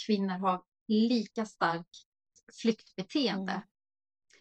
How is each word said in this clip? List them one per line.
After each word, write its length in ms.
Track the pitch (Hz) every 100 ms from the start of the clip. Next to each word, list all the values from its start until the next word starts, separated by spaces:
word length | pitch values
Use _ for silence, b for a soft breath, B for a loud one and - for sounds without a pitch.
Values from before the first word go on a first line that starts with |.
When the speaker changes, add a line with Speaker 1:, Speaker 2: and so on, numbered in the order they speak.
| -
Speaker 1:
kvinnor 320 | 208 196 180
har 240 | 190 180 - _ -
lika 580 | 214 233 240 - - 214
stark 400 | - 170 165 175 - - _ _ _ - -
flyktbeteende. 920 | 226 220 _ - 185 311 240 196 190
Speaker 2:
Mm. 120 | 196 - _ _ _ _ _ _ b